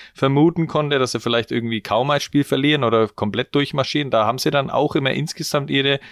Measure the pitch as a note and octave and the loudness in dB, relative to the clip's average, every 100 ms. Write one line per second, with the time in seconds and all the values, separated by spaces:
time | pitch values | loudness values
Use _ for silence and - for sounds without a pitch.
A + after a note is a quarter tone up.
0 | - - C3+ C#3 E3 E3+ E3 D#3 D3 C#3+ | -20 -2 0 4 4 2 -2 -2 0 0
1 | B2+ A#2 A#2+ A#2 A2 B2 A#2 A2+ - G#2+ | 0 -2 0 -2 0 -4 -2 -4 0 0
2 | C#3 C#3+ - D3 C#3 C3+ C#3+ D3+ A#2+ A2+ | 2 -2 0 0 0 0 2 2 2 2
3 | A2 - G#2+ G#2+ B2+ C#3+ C#3 C#3+ C3 D3+ | 0 -2 -4 -4 -2 -2 -2 -2 -2 -2
4 | C#3 A#2 G#2+ B2+ D3+ C#3+ C3+ B2 D3 D#3+ | 0 2 2 0 0 0 0 0 0 0
5 | C3+ - D#3 - D#3 D3 C#3+ C#3 C#3 C3+ | -2 -2 -4 -6 -4 -4 -2 -2 0 -2
6 | - | -6